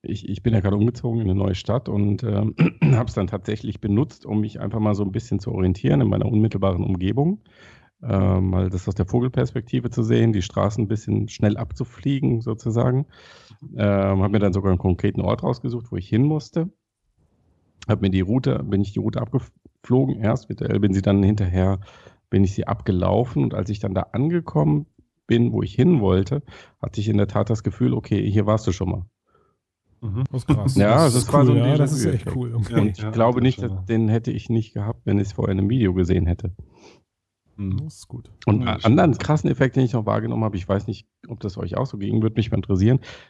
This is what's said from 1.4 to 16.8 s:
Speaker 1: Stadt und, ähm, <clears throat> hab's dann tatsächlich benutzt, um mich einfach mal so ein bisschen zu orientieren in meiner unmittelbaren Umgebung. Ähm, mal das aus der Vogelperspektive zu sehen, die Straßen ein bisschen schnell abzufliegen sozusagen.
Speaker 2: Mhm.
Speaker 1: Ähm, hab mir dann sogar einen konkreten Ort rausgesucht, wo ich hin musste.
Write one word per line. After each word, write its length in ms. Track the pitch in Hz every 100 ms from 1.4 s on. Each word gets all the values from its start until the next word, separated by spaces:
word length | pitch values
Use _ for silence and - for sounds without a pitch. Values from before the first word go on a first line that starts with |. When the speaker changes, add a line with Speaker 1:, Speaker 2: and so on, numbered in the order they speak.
| 98 95
Speaker 1:
Stadt 340 | - 117 -
und, 340 | 104 101 107
ähm, 320 | 113 101 107 -
<clears throat> 380 | 175 - 147 120
hab's 180 | 120
dann 140 | - 95
tatsächlich 540 | 101 - 107 113 -
benutzt, 440 | 107 101 151 - -
um 140 | 104
mich 180 | 107 -
einfach 180 | 107 110
mal 160 | 107 101
so 80 |
ein 80 | 101
bisschen 280 | 113 - 98
zu 120 | 98
orientieren 500 | 98 92 - 135 147
in 60 | 110
meiner 180 | 101 101
unmittelbaren 580 | 107 110 98 98 90
Umgebung. 580 | 101 92 92 110 156 208 _ _ - - _ _
Ähm, 480 | 117 98 95 92 95
mal 180 | 92 95
das 180 | 92 -
aus 60 |
der 140 | - 92
Vogelperspektive 840 | 123 127 127 123 - 113 127 120
zu 140 | 123
sehen, 280 | 113 117 117
die 120 | 104
Straßen 400 | 92 101 98 104
ein 40 | 104
bisschen 420 | 107 - 104 107
schnell 280 | - 107 104
abzufliegen 840 | 117 - 131 - 139 139 131 117
sozusagen. 680 | 117 113 117 113 123 127 147 - - - - -
Speaker 2:
Mhm. 160 | - -
Speaker 1:
Ähm, 440 | 104 101 98 95
hab 100 | 98
mir 60 | 104
dann 140 | 101
sogar 160 | 95 95
einen 60 | 90
konkreten 420 | 95 90 101 -
Ort 200 | 95 110
rausgesucht, 500 | - 123 127 117 117
wo 60 | 98
ich 100 | 95
hin 160 | 110
musste. 460 | 147 156 - 170 170 _